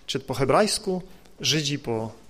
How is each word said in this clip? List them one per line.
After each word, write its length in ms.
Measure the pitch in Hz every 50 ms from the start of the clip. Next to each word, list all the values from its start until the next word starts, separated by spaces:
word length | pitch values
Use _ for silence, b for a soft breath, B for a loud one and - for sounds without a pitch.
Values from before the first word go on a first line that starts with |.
| -
czy 140 | - - -
po 140 | - - -
hebrajsku, 680 | - 185 202 131 175 214 208 - - - 190 185 180 - b b b b b - -
Żydzi 380 | 143 127 139 156 147 143 147 135
po 340 | - 127 117 110 110 110 110 - - -